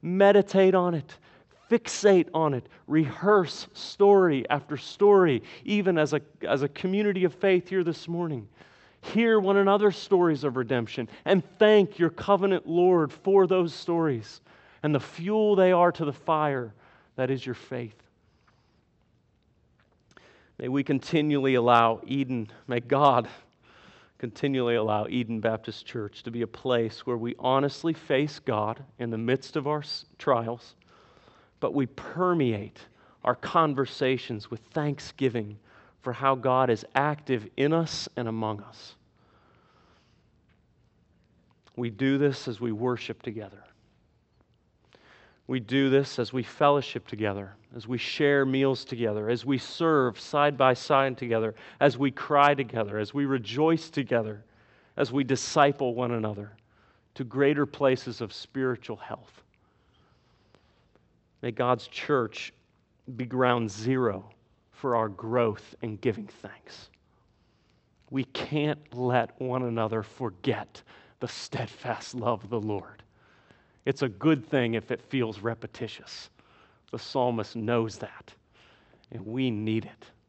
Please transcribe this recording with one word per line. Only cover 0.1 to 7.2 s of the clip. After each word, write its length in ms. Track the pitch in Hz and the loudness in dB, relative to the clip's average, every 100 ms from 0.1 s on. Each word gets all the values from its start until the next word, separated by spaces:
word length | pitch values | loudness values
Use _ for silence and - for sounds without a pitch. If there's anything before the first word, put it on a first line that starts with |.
| 185 196 202 196 190 190 | 4 8 8 6 4 6
on 200 | 185 180 | 6 2
it. 240 | 170 143 - _ - _ _ _ | -2 -6 -18 _ -20 _ _ _
Fixate 580 | 233 - - 202 190 160 | 0 0 2 6 6 4
on 200 | 160 156 | 2 0
it. 140 | 131 - - - | 0 -6 -20 -2
Rehearse 800 | 151 147 110 190 208 160 - - | 0 0 0 4 4 4 -6 -16
story 720 | - - - 202 202 180 139 - | -16 -16 4 6 8 6 2 0
after 280 | 143 - 147 | -2 -2 -10
story, 640 | - - 202 202 180 123 - - | -10 2 6 8 6 2 -2 -14
even 340 | - 208 190 170 | -2 0 2 2
as 160 | 147 | 2
a, 80 | 147 147 _ | 0 -6 _
as 220 | - 131 | -2 0
a 60 | 143 | -2
community 540 | - 185 196 208 190 | -4 -2 0 0 2